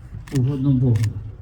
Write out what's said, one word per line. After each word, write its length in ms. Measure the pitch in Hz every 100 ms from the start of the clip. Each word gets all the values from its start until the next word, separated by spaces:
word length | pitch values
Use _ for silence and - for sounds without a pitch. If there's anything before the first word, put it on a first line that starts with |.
| - - - 135
угодно 340 | 131 139 139
Богу. 340 | 123 127 107 107 - - -